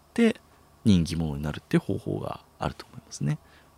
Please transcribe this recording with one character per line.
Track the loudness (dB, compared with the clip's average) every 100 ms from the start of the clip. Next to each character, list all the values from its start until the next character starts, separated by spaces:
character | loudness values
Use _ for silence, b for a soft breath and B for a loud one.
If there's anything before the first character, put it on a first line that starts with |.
| _
て | 2 2 2 -8 -20 _ _
人 | 4 4
気 | 4 -2
者 | -4 -4
に |
な | -6
る | -6
っ |
て | -2 -2
い |
う |
方 | 0 -4
法 | -4 -6
が | -6 -10 -14 -8
あ | -6
る | -6
と | -12
思 | -20
い |
ま | -18
す | -6
ね。 | -4 -4 b b b